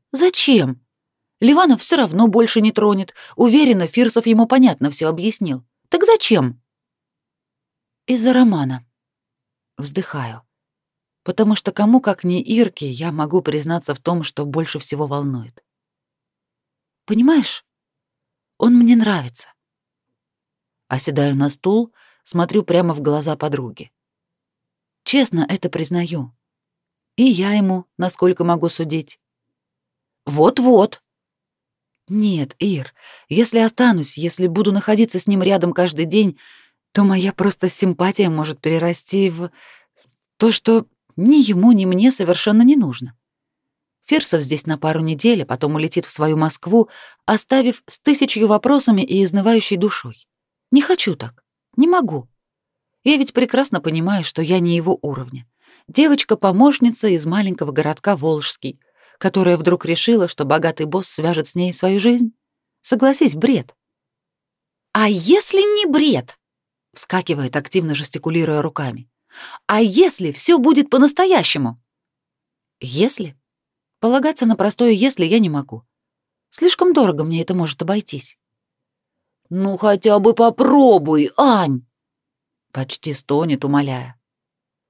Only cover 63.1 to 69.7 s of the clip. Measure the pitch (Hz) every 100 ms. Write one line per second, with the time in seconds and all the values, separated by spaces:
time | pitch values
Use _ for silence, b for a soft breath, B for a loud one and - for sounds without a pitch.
63.1 | 277 285 151 247 214 117 _ _ _ _
64.1 | _ _ _ _ _ _ _ _ 214 214
65.1 | 190 175 392 - 381 415 415 381 277 302
66.1 | 156 123 - _ _ _ _ _ - -
67.1 | 185 170 143 131 147 143 185 160 143 -
68.1 | - 165 165 160 151 151 147 135 117 -
69.1 | _ _ B B B -